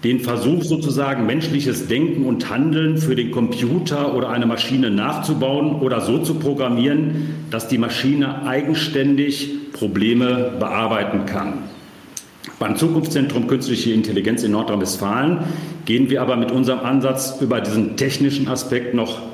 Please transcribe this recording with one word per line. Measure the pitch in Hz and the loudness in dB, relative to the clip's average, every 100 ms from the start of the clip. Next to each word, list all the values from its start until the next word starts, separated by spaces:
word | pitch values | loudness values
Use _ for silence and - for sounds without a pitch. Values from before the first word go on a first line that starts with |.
den | 117 123 | 2 0
Versuch | 120 120 131 170 | 0 0 2 2
sozusagen, | 156 156 151 131 139 135 107 | 2 0 0 0 0 0 0
menschliches | 139 156 151 135 113 - | 0 0 0 0 -2 -2
Denken | - 165 - | 0 2 2
und | 131 117 - | 0 0 -2
Handeln | 117 160 156 156 160 | 0 2 2 2 2
für | 156 123 | 2 0
den | 120 | 0
Computer | 123 117 117 120 175 - 143 143 | 0 0 0 0 0 0 -2 0
oder | 127 117 | 0 -2
eine | 117 117 | 0 0
Maschine | 113 - 131 127 | 0 0 2 2
nachzubauen | 101 120 151 - 156 131 147 151 139 | 2 0 -2 -2 0 2 2 0 0
oder | 131 120 | 0 0
so | 143 175 | 2 0
zu | - | 0
programmieren, | 160 143 135 127 120 131 147 156 - - - - | 0 0 0 0 2 2 2 0 -2 -4 -6 -6
dass | 113 - | -6 0
die | 123 | 0
Maschine | 117 - 131 147 139 139 123 | 0 0 2 2 0 -2 -2
eigenständig | 131 147 156 156 151 139 139 143 139 143 143 - | -2 0 -2 0 0 2 4 2 -2 -4 -8 -10
Probleme | - 104 95 107 120 123 123 123 107 | -6 -2 0 2 4 2 0 -2 -2
bearbeiten | 107 98 110 110 101 107 98 | -2 -2 0 0 0 -2 -2
kann. | 101 80 71 - - - - - - - - - - | -4 -4 -6 -10 -16 -20 -20 -16 -16 -16 -20 -20 -6
Beim | 107 104 | -2 0
Zukunftszentrum | 165 160 - 147 131 131 113 | 2 2 0 0 2 0 0
Künstliche | 135 - 120 117 | 0 0 -2 2
Intelligenz | 110 107 98 101 117 | 2 2 0 0 0
in | 110 | 0
Nordrhein-Westfalen | 104 117 104 95 - 101 113 147 165 - - - - | 0 0 0 -2 -2 0 2 2 0 -2 -4 -8 -10
gehen | - 117 135 | -2 2 2
wir | 135 | 2
aber | 123 123 | 2 0
mit | 117 | 2
unserem | 127 117 123 | 2 2 0
Ansatz | 123 135 135 131 - - | 2 2 2 0 -4 -2
über | 127 120 | 0 0
diesen | 101 107 98 - | 0 0 0 0
technischen | 135 - 139 143 131 | -2 2 0 2 -2
Aspekt | 127 - 123 123 | -2 -2 -2 0
noch | 120 110 - - | -2 -2 -4 -10